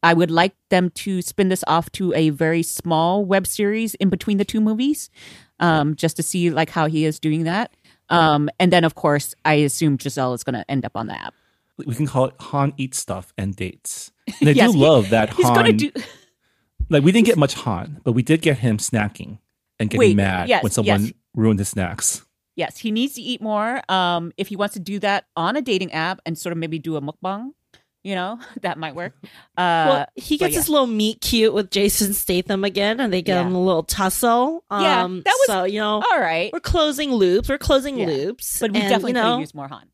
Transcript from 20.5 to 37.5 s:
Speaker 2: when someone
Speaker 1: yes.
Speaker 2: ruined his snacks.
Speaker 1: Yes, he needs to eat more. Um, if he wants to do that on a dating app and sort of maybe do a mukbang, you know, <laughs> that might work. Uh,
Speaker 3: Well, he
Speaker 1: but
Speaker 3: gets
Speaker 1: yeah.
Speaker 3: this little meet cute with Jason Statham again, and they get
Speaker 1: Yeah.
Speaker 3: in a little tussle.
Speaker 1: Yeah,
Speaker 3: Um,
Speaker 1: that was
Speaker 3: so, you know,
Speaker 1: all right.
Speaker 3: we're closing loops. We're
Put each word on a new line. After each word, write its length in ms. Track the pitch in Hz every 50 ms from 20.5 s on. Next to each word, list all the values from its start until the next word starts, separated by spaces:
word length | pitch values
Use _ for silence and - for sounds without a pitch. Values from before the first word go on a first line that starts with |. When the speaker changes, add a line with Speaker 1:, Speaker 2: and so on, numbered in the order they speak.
| 247 180 -
Speaker 2:
when 100 | 107 -
someone 320 | - 110 101 101 98 104
Speaker 1:
yes. 80 | 113 - _ _ _ _
Speaker 2:
ruined 240 | 117 110 110 110 95
his 80 | 101 -
snacks. 560 | - 104 92 87 - - - - - - _ _ _ _ _ _ _
Speaker 1:
Yes, 220 | - 165 - -
he 140 | - - 226
needs 240 | 214 220 247 277 -
to 80 | 254 220
eat 180 | 175 247 -
more. 400 | 214 220 214 208 208 226 247 269 - -
Um, 440 | 185 190 185 175 175 170 170 170 -
if 120 | - - -
he 80 | 208
wants 180 | 185 202 202 -
to 60 | 214
do 180 | 175 190 196 202
that 260 | 208 202 202 196 - _ _
on 220 | 170 165 180 233
a 60 | 294 254
dating 300 | 262 214 185 190 175 -
app 280 | 160 160 175 190 - _
and 100 | - 170
sort 160 | 156 - 180 170
of 60 | 165
maybe 200 | 160 165 160 165
do 180 | 139 165 160
a 40 | 151
mukbang, 520 | 139 143 - _ - 185 196 202 233 269 302 _ _ _ _ _ _ _ _ _ _
you 100 | 190 196
know, 240 | 185 180 185 226 240 - -
<laughs> 100 | - 247
that 160 | - 180 170
might 180 | 147 160 156 135
work. 200 | 156 175 190 _ _ - - - - - _ _
Uh, 300 | - 180 175 170 165 160 147
Speaker 3:
Well, 180 | - 143 143 - _
he 200 | - - - 311
Speaker 1:
but 100 | 294 370
Speaker 3:
gets 60 | 349 -
Speaker 1:
yeah. 60 | 339
Speaker 3:
this 80 | 302 -
little 180 | 302 294 269
meet 360 | 240 226 214 214 214 220 _ -
cute 320 | - - 233 220 220 -
with 160 | 202 214 185
Jason 420 | - 196 202 196 - - 214 196 202
Statham 500 | - - - 185 180 185 - 202 196 196
again, 380 | 202 185 196 202 208 220 233
and 100 | 277 220
they 120 | 180 185 170
get 180 | 196 190 180
Speaker 1:
Yeah. 60 | 175
Speaker 3:
in 80 | 180 185
a 60 | 180 180
little 220 | 190 180 165 165
tussle. 800 | - - - 196 185 - - - 240 233 240 247 285 330 339 _ _
Speaker 1:
Yeah, 340 | - 208 196 190 - 240 185
Speaker 3:
Um, 180 | 180 185 180 -
Speaker 1:
that 100 | - - 508
was 80 | 554
Speaker 3:
so, 180 | - 214 190 180
you 160 | 190 208 208
know, 220 | 214 214 214 214 - 480 392
Speaker 1:
all 80 | 320
right. 320 | 208 165 165 165 175 214 -
Speaker 3:
we're 80 | 339
closing 500 | _ - - 339 311 302 285 262 302 285 254
loops. 360 | 226 196 180 175 202 247
We're 80 | -